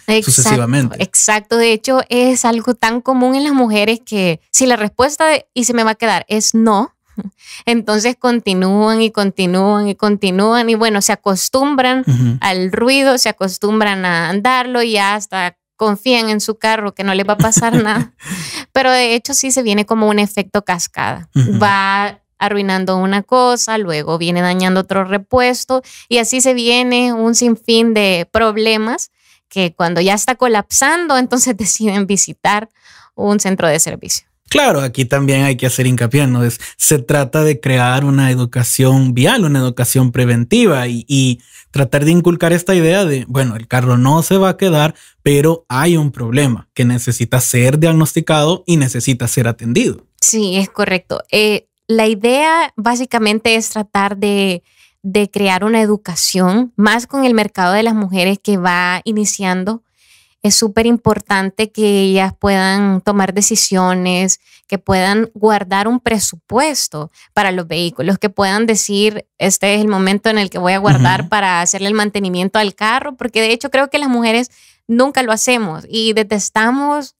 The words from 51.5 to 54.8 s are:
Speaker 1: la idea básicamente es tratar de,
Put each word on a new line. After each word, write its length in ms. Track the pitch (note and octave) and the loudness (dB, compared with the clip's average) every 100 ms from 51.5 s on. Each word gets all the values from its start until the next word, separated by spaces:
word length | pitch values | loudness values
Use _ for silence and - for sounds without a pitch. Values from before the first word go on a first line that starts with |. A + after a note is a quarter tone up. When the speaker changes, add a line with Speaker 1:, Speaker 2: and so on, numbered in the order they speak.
| G#3 _ _ - | 0 _ _ -4
Speaker 1:
la 220 | A3+ A3 | 0 2
idea 640 | G#3+ A#3 C4 D#4 E4 D4+ - | 0 0 2 2 2 0 -2
básicamente 800 | A3 A#3+ B3+ A#3 G#3+ G#3+ A#3 | -2 -2 -2 -2 0 0 0
es 140 | A3+ A3 | 0 -2
tratar 460 | A3 G#3 G3+ G3+ G3+ | -6 -4 -2 -2 -2
de, 480 | G3+ G3+ G3 F3 _ _ | -2 0 0 -2 _ _